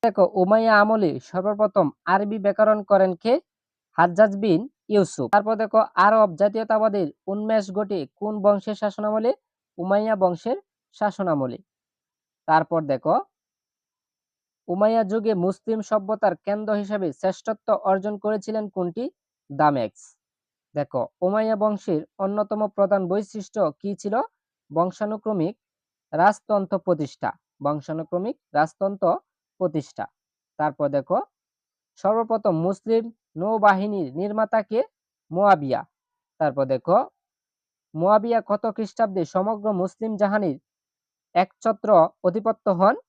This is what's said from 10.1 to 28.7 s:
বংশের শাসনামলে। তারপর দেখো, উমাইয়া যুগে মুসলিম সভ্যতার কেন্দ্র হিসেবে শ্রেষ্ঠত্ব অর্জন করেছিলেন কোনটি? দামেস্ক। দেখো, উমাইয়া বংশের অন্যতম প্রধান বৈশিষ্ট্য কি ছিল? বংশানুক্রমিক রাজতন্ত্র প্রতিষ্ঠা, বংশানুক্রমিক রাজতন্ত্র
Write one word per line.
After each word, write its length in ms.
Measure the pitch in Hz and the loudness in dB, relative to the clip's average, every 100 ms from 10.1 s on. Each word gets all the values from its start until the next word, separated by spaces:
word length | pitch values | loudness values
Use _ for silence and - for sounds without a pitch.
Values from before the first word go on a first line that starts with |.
| 214 | 0
বংশের 420 | 185 175 226 302 _ _ _ _ | 0 0 -6 -6 _ _ _ _
শাসনামলে। 600 | 208 - 185 151 131 117 _ _ _ _ _ _ _ _ - | -4 -2 -2 -2 -2 -8 _ _ _ _ _ _ _ _ 0
তারপর 320 | 160 214 165 - | 2 2 -4 -2
দেখো, 220 | 135 - 226 403 _ _ _ _ _ _ _ _ _ _ _ _ _ - | -4 0 -2 -2 _ _ _ _ _ _ _ _ _ _ _ _ _ -8
উমাইয়া 340 | 180 214 226 | 0 2 2
যুগে 280 | 208 220 220 202 | 0 -2 -2 0
মুসলিম 340 | 180 190 - 220 208 | 0 -2 -4 -6 -2
সভ্যতার 440 | 214 196 214 208 170 - | -4 -2 0 0 -2 -6
কেন্দ্র 240 | 208 214 | -6 -2
হিসেবে 340 | 208 196 208 180 | -4 -2 -4 -4
শ্রেষ্ঠত্ব 560 | 139 185 185 - 214 - 202 196 | -2 -4 -4 -8 -8 -2 -2 2
অর্জন 240 | 190 196 208 | 0 -2 -6
করেছিলেন 460 | 208 214 196 220 208 | -4 -4 -4 -8 -6
কোনটি? 360 | 190 175 170 262 _ _ _ _ | -6 -6 -6 -10 _ _ _ _
দামেস্ক। 520 | 143 151 143 110 _ - _ _ _ _ _ _ | 0 2 2 -4 _ -20 _ _ _ _ _ _
দেখো, 280 | 147 143 131 117 _ 180 | -8 -6 -4 -6 _ -2
উমাইয়া 300 | 208 220 220 | 0 -2 0
বংশের 460 | 214 208 - 156 170 _ | 0 -2 -2 -4 -4 _
অন্যতম 420 | 190 208 202 214 214 | -4 -2 -4 -2 -4
প্রধান 340 | - 196 202 185 | 0 2 2 0
বৈশিষ্ট্য 520 | 196 202 220 190 220 175 147 | -4 -4 -12 -10 -2 -2 -2
কি 100 | 202 202 | -10 -8
ছিল? 120 | 208 220 440 _ _ _ _ | -4 -4 -4 _ _ _ _
বংশানুক্রমিক 840 | 147 180 - 208 214 220 208 165 233 _ _ _ _ _ | -2 -2 -2 -6 -6 -4 -2 -2 -6 _ _ _ _ _
রাজতন্ত্র 640 | 151 185 208 _ 208 190 - - | 2 2 2 _ -2 0 -6 -2
প্রতিষ্ঠা, 440 | 160 147 - 113 - _ _ | -2 -2 -6 -8 -8 _ _
বংশানুক্রমিক 720 | 143 151 135 160 160 175 202 302 _ | -4 -4 -6 -10 -6 -6 -6 -10 _
রাজতন্ত্র 520 | 147 160 | -2 -2